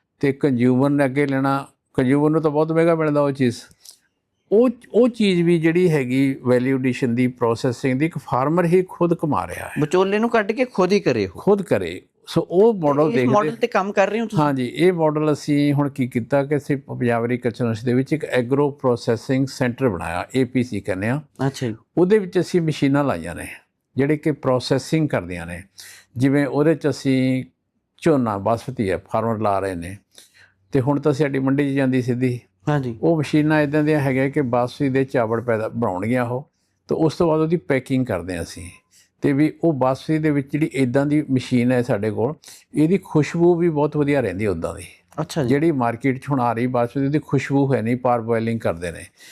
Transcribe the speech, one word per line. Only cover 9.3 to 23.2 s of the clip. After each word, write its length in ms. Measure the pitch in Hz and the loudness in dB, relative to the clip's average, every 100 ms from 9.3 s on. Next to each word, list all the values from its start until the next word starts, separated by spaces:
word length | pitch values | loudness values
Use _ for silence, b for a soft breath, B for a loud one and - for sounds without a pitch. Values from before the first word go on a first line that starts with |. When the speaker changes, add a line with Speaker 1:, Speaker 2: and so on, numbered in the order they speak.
| 107 87 | -2 -4
Speaker 1:
ਰਿਹਾ 180 | 87 - | -8 -10
ਹੈ। 80 | - | -4
Speaker 2:
ਵਿਚੋਲੇ 400 | 147 180 190 208 | 0 0 2 0
ਨੂੰ 100 | 233 | 0
ਕੱਢ 220 | 226 202 | 0 0
ਕੇ 140 | 233 254 | -2 -2
ਖੁਦ 260 | - 196 | 0 2
ਹੀ 80 | 202 | 2
ਕਰੇ 280 | 170 120 92 | 2 0 -2
ਉਹ। 140 | - | -2
Speaker 1:
ਖੁਦ 200 | - 202 | 0 0
ਕਰੇ। 400 | 180 113 87 85 - _ - | 2 -2 -2 -8 -14 _ -6
ਸੋ 200 | - - | -4 0
ਉਹ 240 | 170 226 | 4 4
ਮਾਡਲ 340 | 214 151 143 156 | 4 2 2 2
Speaker 2:
ਇਸ 80 | 135 | 2
Speaker 1:
ਦੇਖਦੇ 180 | 123 | 2
Speaker 2:
ਮਾਡਲ 220 | 208 214 226 | 2 2 -2
ਤੇ 120 | 233 | -2
ਕੰਮ 240 | 214 190 | 0 0
ਕਰ 180 | 208 196 | 2 0
ਰਹੇ 100 | 208 | 0
ਹੋ 60 | 226 | -2
ਤੁਸੀਂ? 180 | 196 | 0
Speaker 1:
ਹਾਂਜੀ, 300 | 147 135 123 120 | 0 0 -2 0
ਇਹ 180 | 170 | 2
ਮਾਡਲ 400 | 180 156 151 156 | 4 2 2 0
ਅਸੀਂ 400 | 147 - 147 143 | 0 0 2 2
ਹੁਣ 160 | 143 143 | 2 0
ਕੀ 180 | 139 123 | -2 -2
ਕੀਤਾ 360 | 127 113 143 | -2 0 0
ਕਿ 140 | 139 147 | 0 -2
ਅਸੀਂ 200 | - 143 | -2 -6
ਪੰਜਾਬ 460 | - 131 123 117 | -6 -4 0 0
ਐਗਰੀਕਲਚਰ 400 | 120 123 123 110 | 0 -2 -4 -2
ਯੂਨੀਵਰਸਿਟੀ 220 | 120 110 123 | -2 -2 0
ਦੇ 80 | |
ਵਿੱਚ 200 | 120 131 | 0 0
ਇੱਕ 120 | 120 - | -4 -2
ਐਗਰੋ 460 | 127 120 139 147 | -2 0 0 0
ਪ੍ਰੋਸੈਸਿੰਗ 760 | 135 131 120 - 110 - 131 135 | 0 -2 0 0 -4 0 -2 -2
ਸੈਂਟਰ 420 | - 127 120 131 | -2 -4 0 -2
ਬਣਾਇਆ, 380 | 87 85 87 92 127 | -2 -4 -6 -4 -2
ਏ 80 | |
ਪੀ 200 | 127 131 | 0 -2
ਸੀ 180 | 117 104 | -4 -4
ਕਹਿੰਦੇ 280 | 98 92 104 | -6 -4 -2
ਆ। 120 | 139 147 - 139 | -4 -6 -6 -4
Speaker 2:
ਅੱਛਾ 200 | 135 123 | -4 -6
ਜੀ। 80 | 110 _ - | -8 _ 0
Speaker 1:
ਉਹਦੇ 220 | 180 220 | 2 2
ਵਿੱਚ 200 | 185 180 | 2 -2
ਅਸੀਂ 220 | 160 180 | 0 0
ਮਸ਼ੀਨਾਂ 420 | 165 143 143 143 | 0 0 2 2
ਲਾਈਆਂ 320 | 143 90 | 0 -2